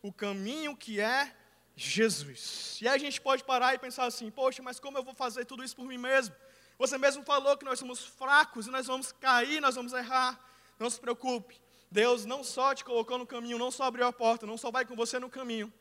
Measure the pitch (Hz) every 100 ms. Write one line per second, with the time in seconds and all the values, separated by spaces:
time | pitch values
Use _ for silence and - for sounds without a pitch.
0 | 202 - 202 196 196 294 302 277 - 208
1 | 214 262 277 - _ _ _ - - -
2 | 220 147 143 123 - - - - 220 277
3 | 285 - 269 262 - 254 247 262 254 247
4 | 247 233 220 214 262 254 254 254 277 277
5 | 254 254 262 226 247 262 254 - 254 254
6 | 247 269 233 - - - _ - 254 269
7 | 277 269 262 285 269 277 277 254 254 247
8 | - - 262 285 302 240 214 262 262 262
9 | - - 262 247 254 302 285 247 240 254
10 | 240 262 254 247 - - _ _ 233 233
11 | 240 240 254 247 - - _ _ _ 196
12 | 233 247 208 269 247 - 269 269 - 240
13 | 226 254 247 247 233 240 247 - 262 240
14 | 247 240 226 233 208 226 254 247 254 240
15 | 233 254 254 262 247 226 214 -